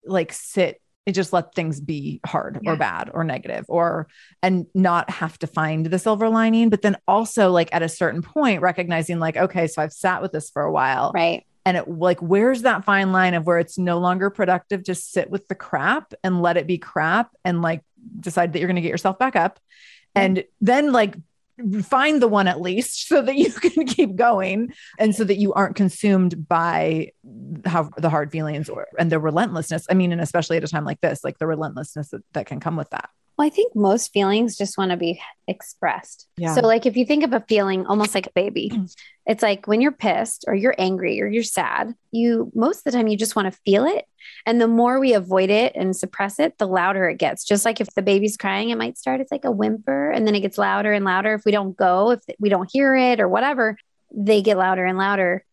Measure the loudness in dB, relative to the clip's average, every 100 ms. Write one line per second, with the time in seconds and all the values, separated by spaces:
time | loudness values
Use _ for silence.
0 | -2 -2 -2 -8 -8 0 0 -2 _ _
1 | -4 -2 0 -2 -2 -6 -4 -6 -6 -8
2 | -8 -10 -6 -6 -6 -8 -4 -2 -2 -4
3 | -8 -4 -4 -4 -8 -10 -4 0 0 -2
4 | -8 _ -20 _ 0 0 -2 2 2 2
5 | -2 -6 -8 -8 -8 -4 -2 -2 -2 -2
6 | 0 0 2 2 2 4 4 4 0 0
7 | 2 0 0 2 4 4 2 0 -2 -2
8 | -2 -2 -6 0 0 2 0 0 -2 -2
9 | -2 -4 -4 0 -2 0 -2 -2 -6 -2
10 | -2 -2 -4 -8 -8 -6 -2 0 0 0
11 | 0 0 -2 -2 _ _ -2 -2 -4 -2
12 | 0 0 2 2 4 2 0 0 2 2
13 | 2 2 2 2 2 0 0 -4 -2 0
14 | 0 0 -2 0 0 0 _ -8 -6 -8
15 | -4 -4 -4 -6 _ -12 -6 -2 0 -2
16 | -4 -8 -2 0 2 0 0 -4 -4 -4
17 | 0 0 -2 _ -4 -2 -2 -4 _ _
18 | -20 -12 -6 -2 0 0 -2 -2 -2 -2
19 | -2 0 0 2 0 -4 _ _ -20 -20
20 | _ 0 2 0 -2 _ 2 4 4 2
21 | 2 -2 -20 _ _ -8 -4 -4 0 2
22 | 2 4 4 4 2 0 -2 -2 -4 -8
23 | 0 2 2 2 0 2 0 0 -2 0
24 | 0 4 2 2 0 -2 -4 -8 -20 0
25 | 0 2 0 2 2 2 0 2 0 2
26 | 2 4 2 0 -2 0 2 0 0 -2
27 | -4 _ -20 -18 -14 -8 -2 -2 -2 -2
28 | 0 0 -2 -6 -6 -6 -8 -10 -10 -2
29 | 0 0 0 0 -2 -4 -6 -8 0 2
30 | 2 0 -2 -2 0 -2 -2 -6 -6 -2
31 | -2 -2 -8 -6 -4 -4 -6 -10 -12 -12
32 | -12 -12 -10 -10 -8 -8 -6 -6 -6 -10
33 | -12 _ _ -2 0 2 -2 2 2 2
34 | 0 0 2 2 0 -2 -6 -4 -4 -2
35 | -4 -6 -12 -16 -10 -10 -12 -6 -4 -4
36 | -8 -20 -20 -6 -2 2 4 4 2 0
37 | 2 2 2 -2 0 0 2 -2 0 0
38 | 0 -2 -2 -2 -2 -4 -4 -4 -6 -10
39 | -20 _ -4 0 0 0 0 2 2 2
40 | 0 0 -2 -6 -2 0 0 0 0 0
41 | -2 -2 -2 -2 -2 -4 -2 -4 -6 -10
42 | _ -2 0 0 -2 0 0 0 -2 0
43 | 0 0 -2 -2 -2 -4 2 2 4 -2
44 | -6 _ -20 -8 0 2 4 4 4 2
45 | 2 2 2 2 4 4 2 0 -2 -2
46 | -6 -6 -6 0 -2 0 -2 2 0 2
47 | 0 0 -2 -2 0 0 2 -2 -4 -2
48 | 2 2 2 -2 -4 -2 -2 -2 -4 -6
49 | -4 -4 -4 -4 -2 0 0 -2 -2 -2
50 | 0 0 2 2 -2 -2 0 0 0 0
51 | 2 0 0 0 0 0 -2 0 2 4
52 | 4 2 -4 -4 0 0 0 0 4 4
53 | 4 2 2 2 0 0 -2 -2 _ _
54 | _ -6 2 4 4 2 2 2 0 0
55 | 0 2 0 0 _